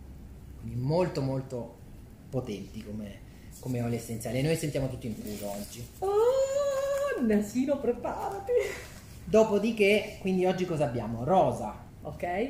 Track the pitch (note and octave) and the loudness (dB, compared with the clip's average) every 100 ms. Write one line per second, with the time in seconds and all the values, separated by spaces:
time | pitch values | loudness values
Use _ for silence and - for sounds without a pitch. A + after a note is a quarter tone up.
0 | - - - - - - A2+ A#2 C3 E3+ | -16 -16 -16 -16 -16 -12 -8 -2 2 2
1 | F3 D3 C3+ C3+ C3+ B2 - - - - | 2 0 0 -2 -4 -6 -8 -12 -18 -18
2 | - - - B2+ A#2+ G2 G2+ A2 G#2 G#2+ | -18 -18 -6 -4 -4 -6 -8 -12 -10 -8
3 | G2+ - - - - - B2+ B2 A#2+ A#2 | -10 -12 -18 -18 -18 -10 -4 -2 0 -2
4 | - A2 - B2+ D3+ D#3+ D#3 C#3+ C3 - | -4 -6 -2 0 2 2 0 -2 -2 -4
5 | A#2+ G#2 G#2+ G2+ G2+ G#3 G#3 A#2+ - - | -6 -6 -8 -6 -6 -6 -8 -10 -12 -4
6 | F#4+ G4+ A#4+ C5+ C5+ C#5 C#5+ C5+ C#5 C#5 | 2 4 6 6 4 2 2 2 0 0
7 | C#5+ A4 A3+ G#3 G#3 B3 C#4 C#4 A#3+ - | 0 2 4 4 2 0 2 2 0 0
8 | D#4+ - G4 G4 G4 B4 - - - - | -2 -4 -4 -4 2 2 2 -4 -12 -14
9 | - - - G#3 A3 G3+ A3+ A3+ G3 G#3 | -16 -14 4 6 6 4 2 4 6 6
10 | - - F#3+ F#3 F3+ F3 F3 D3+ C3+ A#2+ | 2 -4 0 4 4 2 2 2 0 0
11 | G#2+ A2+ C3 F#3 C#3 A#2 G#2+ - - - | -4 -2 4 6 6 2 -4 -8 -14 -12
12 | - - F3 F#3 | -10 -6 -2 -2